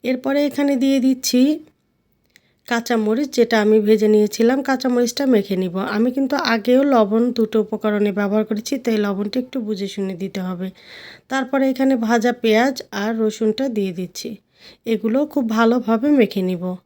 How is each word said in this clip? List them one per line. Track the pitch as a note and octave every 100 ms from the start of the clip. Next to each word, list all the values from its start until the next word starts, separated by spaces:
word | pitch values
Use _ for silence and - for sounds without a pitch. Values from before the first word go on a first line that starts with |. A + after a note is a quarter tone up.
এরপরে | B3+ B3+ C4+ C#4+ D4
এখানে | C#4+ C#4+ C4+
দিয়ে | C4+ C4+
দিচ্ছি | C4 B3+ - B3 C4+ D#4 - _ _ _ _ _ _ _ _ _ -
কাঁচামরিচ, | A#3 A#3 A#3 G#3+ A3+ C#4+ B3
যেটা | A#3 A3
আমি | G#3 A3 G#3
ভেজে | G#3+ G#3+ G#3+
নিয়েছিলাম, | G#3 - A#3 C4+ C4+
কাঁচামরিচটা | C4 C4 A#3+ A#3+ A#3+ C#4
মেখে | A3+ G3 F#3
নিব। | F#3 F3+ G3+ G#3+
আমি | A#3+
কিন্তু | B3+ C4+ C#4+ E4
আগেও | A3+ A#3+ B3+ C#4
লবণ | B3 G3+ A3 B3 A#3+
দুটো | A3 A3+ G#3+
উপকরণে | G#3 A3 G#3 G3+ F#3+
ব্যবহার | G3+ G#3+ G#3+
করেছি, | G#3+ - C#4
তাই | A#3+ G#3+
লবণটা | G3+ G3 G#3 B3+
একটু | B3+ C4+ G#3+
বুঝে | G3+ G3
শুনে | G3+ F#3+ F3+
দিতে | F#3+ G3 F3+
হবে। | F3 F#3+ - - - - - _
তারপরে | C4+ C4 C#4 C4+
এখানে | C4 C4+ C4 A3
ভাজা | A#3 A#3+ B3
পেঁয়াজ | A#3 G#3+ C4 B3+ - G3+
আর | G#3 A3+
রসুনটা | G#3+ G#3+ A3 G#3+ C4+
দিয়ে | G#3+ F#3+
দিচ্ছি। | F3 F3+ - - - _ _ - _ A3+
এগুলো | A3+ A3+ B3+ D4
খুব | C#4+ A3+
ভালোভাবে | A3 A3+ B3 A#3+ A3+ C#4+
মেখে | C#4+ G3+ G3 F#3
নিব। | F3+ F3+ F3+